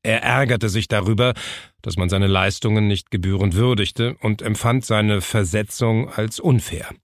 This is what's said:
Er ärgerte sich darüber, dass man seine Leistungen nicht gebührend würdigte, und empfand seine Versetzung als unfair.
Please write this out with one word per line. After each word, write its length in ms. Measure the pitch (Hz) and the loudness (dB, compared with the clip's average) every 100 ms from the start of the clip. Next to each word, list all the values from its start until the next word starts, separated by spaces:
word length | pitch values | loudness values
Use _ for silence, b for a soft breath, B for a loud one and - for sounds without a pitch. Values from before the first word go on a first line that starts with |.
Er 220 | 113 113 | 0 0
ärgerte 440 | 123 127 135 120 110 | 2 2 2 0 0
sich 220 | 98 104 | -2 0
darüber, 460 | 107 98 107 123 120 B B B B | 0 2 2 2 0 B B B B
dass 140 | 107 92 | -6 -2
man 140 | 90 | 0
seine 180 | 98 98 | 2 2
Leistungen 600 | 95 95 - 113 107 104 | 4 2 0 0 2 2
nicht 240 | 98 - | 0 -2
gebührend 440 | 98 92 95 98 90 | -4 -2 0 2 2
würdigte, 600 | 123 113 98 - 117 131 | 2 2 -2 -2 -4 -2
und 260 | 107 107 | -4 -2
empfand 420 | 113 107 120 127 | -4 -2 0 0
seine 380 | - 107 107 104 | 0 2 2 0
Versetzung 880 | - 110 90 104 104 - 117 113 131 | 0 0 0 -2 -4 -2 0 0 -2
als 320 | - 107 - | -4 -6 -2
unfair. 480 | - 123 - 87 - - | 2 2 2 -10 -10 -16